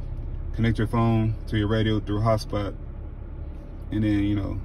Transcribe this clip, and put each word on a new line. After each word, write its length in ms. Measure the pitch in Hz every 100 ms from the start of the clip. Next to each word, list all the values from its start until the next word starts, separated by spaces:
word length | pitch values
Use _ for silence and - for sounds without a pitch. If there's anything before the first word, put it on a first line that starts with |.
| - - - - -
Connect 240 | - 113 110
your 100 | 107
phone 480 | 117 117 113 110 107 -
to 100 | 107
your 100 | 104
radio 320 | 110 110 107
through 220 | - 104
hotspot, 540 | 107 107 - 87 85 - - - - - - - - - - - -
and 120 | 107
then, 200 | 107 104
you 120 | 101 101
know 240 | 98 95